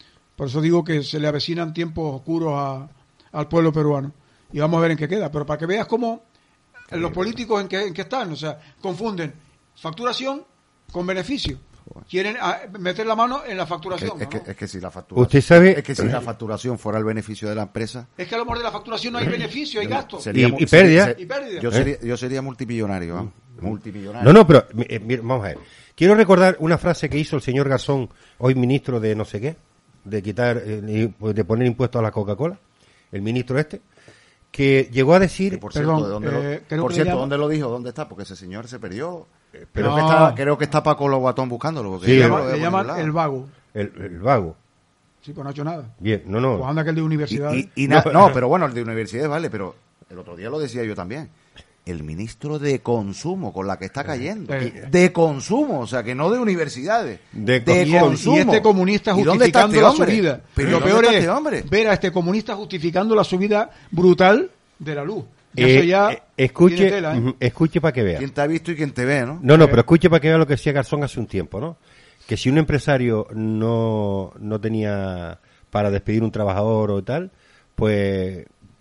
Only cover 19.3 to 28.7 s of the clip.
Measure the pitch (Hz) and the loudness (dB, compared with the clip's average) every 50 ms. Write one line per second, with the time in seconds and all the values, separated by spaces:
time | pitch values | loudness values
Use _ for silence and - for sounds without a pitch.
19.3 | - - - - - 277 302 294 - - - - 262 269 262 - - - - 110 | -4 -4 -6 -8 -8 -8 -10 -8 -6 -6 -6 -4 -4 -6 -6 -8 -12 -12 -8 -4
20.3 | - 131 127 120 135 139 160 - - 165 190 175 160 175 202 - - - 180 - | 0 2 2 2 2 0 2 6 8 8 8 8 8 6 6 4 0 -4 -8 -10
21.3 | 269 277 277 233 190 156 117 120 104 123 139 143 135 110 113 117 123 113 127 123 | -10 -10 -8 -10 -10 -6 -4 -2 0 0 0 0 -4 -6 -6 -6 -6 -6 -6 -6
22.3 | 131 135 131 135 123 - 131 110 120 113 110 101 98 92 87 85 85 90 92 98 | -6 -6 -8 -8 -10 -10 -8 -8 -6 -6 -4 -4 -6 -6 -6 -6 -8 -8 -8 -10
23.3 | - _ _ _ - - 87 101 107 98 - 110 92 104 98 101 107 120 - 131 | -12 _ _ _ -18 -12 -8 -8 -8 -8 -10 -14 -14 -14 -14 -14 -8 4 8 10
24.3 | 175 226 202 156 156 120 - - - 110 120 - 117 110 101 113 127 123 113 117 | 10 12 12 10 8 6 6 2 -2 -6 -6 -4 -6 -6 -4 -4 -4 -4 -2 -2
25.3 | 131 120 101 92 - - - - - - - _ _ - 156 190 208 220 220 175 | -4 -4 -4 -6 -10 -12 -16 -20 -20 -20 -20 _ _ 2 4 6 8 8 8 8
26.3 | 190 175 185 185 185 - 151 165 170 - - 180 165 - - 139 131 147 156 - | 8 8 6 6 4 2 0 0 0 0 0 -2 -2 -2 -4 -2 -2 -2 -2 -2
27.3 | 160 131 - 135 123 135 139 135 131 120 - - 143 131 120 - - _ _ _ | -4 -4 -4 -2 -2 0 0 0 0 -2 0 -2 -2 -2 -4 -6 -12 _ _ _
28.3 | _ - 120 131 131 127 123 123 | _ -2 0 0 2 2 2 2